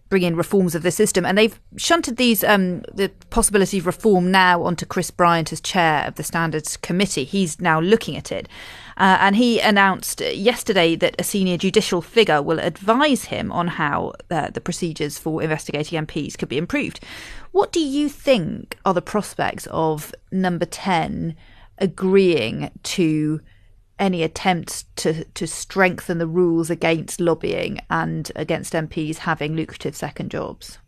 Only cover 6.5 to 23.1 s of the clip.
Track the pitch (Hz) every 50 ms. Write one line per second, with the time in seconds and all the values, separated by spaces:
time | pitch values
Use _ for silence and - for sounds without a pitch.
6.5 | 151 156 151 - - - - - 175 180 202 190 - 151 127 - 196 196 190 156
7.5 | - - 180 170 160 160 165 190 220 226 - - 151 - - - - - - -
8.5 | - - - - - - - - - - 190 190 185 - - 196 196 214 247 240
9.5 | 226 - - 214 208 196 196 196 180 - - - - - - - 156 156 196 233
10.5 | 233 - - - 202 190 170 165 165 160 180 - - - 170 - - 202 190 185
11.5 | 175 151 - 190 - - 180 - 196 175 - - - 233 214 - 156 147 143 -
12.5 | 165 - - 170 160 - 190 208 226 262 302 302 262 - - - - - - -
13.5 | - 175 175 175 - - 156 143 143 87 87 - - - - - 175 156 - -
14.5 | - - - - 170 - 185 165 156 - 156 147 147 - - 165 156 160 - 156
15.5 | 156 147 - - - 147 151 - 170 156 156 - - 156 143 - - - - -
16.5 | 117 147 175 - - 294 247 - - - - - - - - - - - - -
17.5 | - 370 415 - - 339 311 269 269 294 294 285 - - - 277 262 208 156 -
18.5 | - - - - - - - 196 180 180 175 - - 208 196 - - - 151 -
19.5 | - - - - - 156 160 160 156 151 - - - - _ _ - 190 185 180
20.5 | 175 160 175 - - - - 196 185 165 156 - - 165 165 165 160 - - -
21.5 | - - - - _ - 196 180 - - 185 185 190 196 190 180 165 135 107 113
22.5 | - 147 143 - - - - - - - 175 156